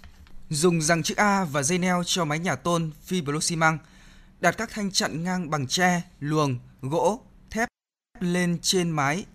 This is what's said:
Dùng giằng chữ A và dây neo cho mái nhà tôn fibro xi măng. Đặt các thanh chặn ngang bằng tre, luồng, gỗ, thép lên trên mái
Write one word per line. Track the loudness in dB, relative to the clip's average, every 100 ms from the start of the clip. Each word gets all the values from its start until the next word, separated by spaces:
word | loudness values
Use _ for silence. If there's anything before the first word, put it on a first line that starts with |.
| -20 -20 -18 -16 -6
Dùng | 0 2 2
giằng | 2 0
chữ | 0 2
A | 2 2
và | 0 -2
dây | 0 0
neo | 0 0 0
cho | -2 0
mái | -2
nhà | -2 -2
tôn | 0 0 -2 -6 -6
fibro | -4 -2 -2
xi | -2 2
măng. | 2 2 -6 -20 -20 -20 -20 -2
Đặt | 0 0
các | -4
thanh | -6 -4
chặn | -2 -2 -2
ngang | -4 -2 -2
bằng | -2 -2
tre, | 2 4 2 -2 -8
luồng, | -2 0 2 0 -6 -12
gỗ, | -4 2 2 0 -6 -20 -8
thép | -4 -4 _ _ _ _ -6
lên | -2 0 0 0
trên | 0 0 0
mái | 0 0 0 -4